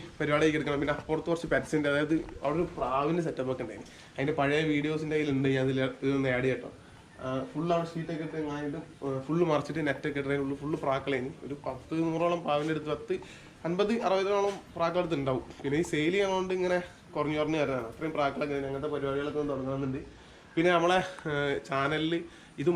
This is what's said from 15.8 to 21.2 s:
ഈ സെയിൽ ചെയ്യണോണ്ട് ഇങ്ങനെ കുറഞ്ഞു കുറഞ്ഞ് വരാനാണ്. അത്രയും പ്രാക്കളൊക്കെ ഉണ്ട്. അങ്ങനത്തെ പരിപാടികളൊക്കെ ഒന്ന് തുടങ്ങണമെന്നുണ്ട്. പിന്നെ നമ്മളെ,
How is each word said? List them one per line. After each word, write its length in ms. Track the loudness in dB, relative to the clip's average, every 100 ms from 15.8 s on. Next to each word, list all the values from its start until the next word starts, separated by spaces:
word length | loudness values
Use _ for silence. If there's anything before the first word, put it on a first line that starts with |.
ഈ 20 | 0
സെയിൽ 200 | 2 2 2
ചെയ്യണോണ്ട് 380 | 2 0 0 0
ഇങ്ങനെ 180 | 2 0 -2 -12 -8 -2
കുറഞ്ഞു 220 | 0 0
കുറഞ്ഞ് 200 | 2 2
വരാനാണ്. 260 | 2 0 -4
അത്രയും 220 | -4 -4 0
പ്രാക്കളൊക്കെ 380 | 0 0 -2 -2
ഉണ്ട്. 100 | -4
അങ്ങനത്തെ 220 | -4 -4 -2
പരിപാടികളൊക്കെ 440 | -2 -2 -2 -2
ഒന്ന് 100 | -2
തുടങ്ങണമെന്നുണ്ട്. 480 | -2 -2 -2 -2 -4 -8 -18 -20 -20 -8 2
പിന്നെ 160 | 4 6
നമ്മളെ, 220 | 6 4 2 -6